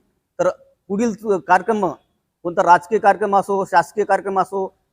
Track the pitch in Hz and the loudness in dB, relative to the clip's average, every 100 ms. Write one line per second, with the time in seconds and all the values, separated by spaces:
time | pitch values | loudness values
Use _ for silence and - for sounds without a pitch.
0 | _ _ _ _ 175 - _ _ _ 196 | _ _ _ _ -2 -2 _ _ _ -2
1 | 240 208 220 190 - 185 180 214 185 - | -2 -4 -2 -2 2 0 2 -2 -2 -6
2 | _ _ _ _ 175 175 180 175 - 214 | _ _ _ _ -8 -2 4 4 4 0
3 | 208 185 208 196 185 196 185 180 165 - | 2 0 0 0 0 -4 0 0 0 -4
4 | 202 196 185 196 180 196 190 _ _ | -2 -2 -2 -4 -4 -4 -8 _ _